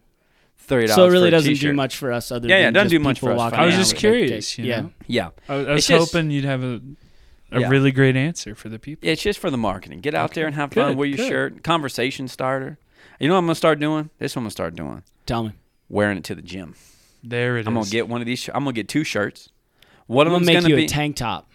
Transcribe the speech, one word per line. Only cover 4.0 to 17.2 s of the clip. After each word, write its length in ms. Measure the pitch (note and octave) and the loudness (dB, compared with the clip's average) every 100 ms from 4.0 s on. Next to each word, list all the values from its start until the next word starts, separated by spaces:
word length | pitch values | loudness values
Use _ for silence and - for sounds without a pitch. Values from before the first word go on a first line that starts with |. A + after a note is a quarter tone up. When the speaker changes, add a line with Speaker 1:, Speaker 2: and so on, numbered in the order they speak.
Speaker 3:
curious, 300 | G#3+ A#3+ D3+ | 2 2 2
Speaker 2:
cakes. 280 | A2 - - | -2 -6 -6
Speaker 3:
you 60 | B2 | -4
Speaker 2:
Yeah. 140 | A#2 | -4
Speaker 3:
know? 100 | E3+ - - | -6 -10 -4
Speaker 1:
Yeah. 220 | A#2 E2+ - - | -4 -4 -8 -8
Speaker 3:
I, 60 | |
I 20 | C#3+ | -4
was 80 | C#3 D3 | 0 0
Speaker 1:
It's 80 | - | 4
just 260 | E3 E3 | 4 4
Speaker 3:
hoping 180 | E3+ D#3 | 0 0
you'd 140 | C#3+ | -2
have 180 | C#3 C3 | -2 -2
a, 180 | B2+ A#2 C3 D3 _ - - _ - | -4 -8 -10 -20 _ -20 -20 _ -6
a 80 | B2 | -2
Speaker 1:
Yeah. 80 | A#2+ | 2
Speaker 3:
really 200 | C3+ C#3 | 4 4
great 260 | C3 C3+ C3 | 4 4 4
answer 380 | D3 E3+ - | 0 -4 -10
for 140 | G#2 G#2+ | -14 -14
the 100 | A2 | -14
people. 280 | - D3+ - | -14 -6 -2
Speaker 1:
Yeah, 60 | |
it's 100 | D#3+ | -2
just 160 | G#3 G3+ | -2 -2
for 120 | F#3 | -2
the 60 | B2+ | 0
marketing. 440 | G#2+ F#2+ F2 D2+ | -2 -2 -8 -10
Get 140 | C#3+ | -4
out 160 | D#3+ D#3 | -2 -2
Speaker 3:
Okay. 100 | E3+ | -2
Speaker 1:
there 60 | D#3 | -4
and 80 | D3 | -4
have 160 | C#3+ | -4
fun. 160 | A3 - | 0 0
Speaker 3:
Good, 80 | C3+ | 0
Speaker 1:
Wear 80 | C#3+ | -2
your 80 | C#3 | -2
Speaker 3:
good. 120 | C4 | -2
Speaker 1:
shirt. 340 | C3 C3+ - | -2 -4 -4
Conversation 680 | - E3 C#3 - B2+ C3+ B2+ | -2 -2 -2 -4 -4 -4 -10
starter. 480 | - C3 C3+ C3+ D3+ _ _ - - | -6 -4 -4 -6 -12 _ _ -20 -4
You 100 | C#3+ | 0
know 60 | |
what 40 | F#3 | 2
I'm 80 | E3+ | 2
gonna 80 | |
start 260 | D#3+ E3 D3+ | 2 2 2
doing? 300 | D3+ D#3 D#3 - | 0 -2 -6 -8
This 140 | C3+ | -8
is 40 | C#3 | -6
what 40 | |
I'm 40 | |
gonna 60 | A2 | -8
start 240 | - E2+ E2+ | -6 -8 -8
doing. 260 | D2 A#1+ - _ | -10 -12 -18 _
Speaker 2:
Tell 200 | - A#2 | -6 -4
me. 80 | A2 - _ _ - | -4 -8 _ _ -6
Speaker 1:
Wearing 300 | G2 G#2 F#2+ | 0 0 0
it 60 | |
to 100 | - | -6
the 80 | E2+ | -12
gym. 320 | D#2+ F#2+ D#2+ - _ _ _ _ | -12 -14 -14 -18 _ _ _ _